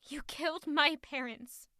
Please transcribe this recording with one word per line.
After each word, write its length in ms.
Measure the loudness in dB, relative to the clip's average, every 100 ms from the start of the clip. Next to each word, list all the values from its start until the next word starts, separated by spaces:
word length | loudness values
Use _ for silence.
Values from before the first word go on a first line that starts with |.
| -10
You 140 | -10
killed 420 | -8 -2 -2 -2 -2
my 300 | 6 6 4
parents. 680 | -4 -6 -6 -8 -14 -18 -20